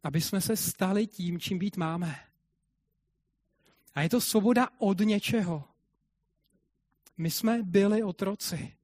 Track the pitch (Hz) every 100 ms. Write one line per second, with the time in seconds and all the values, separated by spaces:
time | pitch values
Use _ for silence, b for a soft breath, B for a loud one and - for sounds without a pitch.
0 | 151 147 165 196 - 220 - - 185 202
1 | 220 - 175 170 - 185 202 - 160 165
2 | 175 135 - _ _ _ _ _ _ _
3 | _ _ _ _ _ _ b b b -
4 | 160 240 - 220 208 240 254 _ 208 185
5 | 214 208 - 233 180 160 143 _ _ _
6 | _ _ _ _ _ _ _ _ _ _
7 | _ - 165 - 220 233 196 185 202 214
8 | 214 175 190 208 - 165 120 -